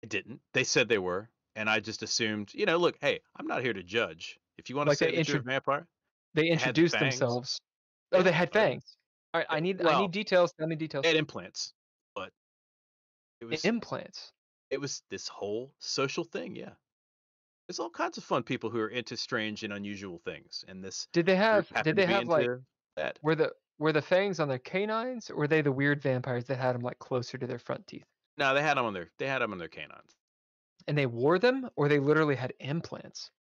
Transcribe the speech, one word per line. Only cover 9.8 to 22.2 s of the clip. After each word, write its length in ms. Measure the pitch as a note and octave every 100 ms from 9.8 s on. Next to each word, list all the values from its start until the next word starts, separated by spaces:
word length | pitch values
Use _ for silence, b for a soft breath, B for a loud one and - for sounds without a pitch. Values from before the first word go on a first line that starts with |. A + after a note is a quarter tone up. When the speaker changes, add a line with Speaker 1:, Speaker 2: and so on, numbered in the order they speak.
Speaker 2:
I 40 | E4
Speaker 1:
well, 160 | D4
Speaker 2:
need 100 | G3+
details. 420 | F3+ G#3+ F#3 F3
Tell 140 | - D#3+
me 80 | D#3+
details. 280 | D#3 C#3+
Speaker 1:
they 60 | D#3
had 80 | D#3
implants, 560 | D3+ A2 F#2 - - _ _ _ _ -
but 160 | F#2+ _ _ _ _ _ _ _ _ _ _ _
it 40 | A#2
was 180 | D3+ F#3
Speaker 2:
Implants? 680 | A#3 - C3+ - - - _ _ _ _
Speaker 1:
it 100 | C3+
was 220 | C#3+ - _
this 180 | F#2+ -
whole 460 | - - G#2+ C3+ _
social 440 | - - - -
thing, 320 | E3 F#3+ - A2+
yeah. 160 | G#2 G#2+ _ _ _ _ _ _ _ _ -
There's 120 | F3+
all 100 | E4+
kinds 280 | - E4+ E4+
of 60 |
fun 200 | - D#3+
people 260 | A#2 B2+ A2
who 100 | A2+
are 100 | G#2+
into 260 | B2 A2+ A#2+
strange 480 | - B2 G#2+ G#2
and 100 | G#2+
unusual 440 | G2+ G2+ G2+ G2 E2+
things, 460 | - D#2 - - -
and 160 | F#2
this 240 | F#2+ - -
Speaker 2:
Did 120 | E3+ E3+
they 60 |
Speaker 1:
group 80 | F#3
Speaker 2:
have, 260 | A3 G#3+ F3+
Speaker 1:
happened 140 | A#2+
Speaker 2:
did 120 | C3 G3+
Speaker 1:
to 60 |
Speaker 2:
they 60 | F3+
Speaker 1:
be 60 |
Speaker 2:
have, 140 | G3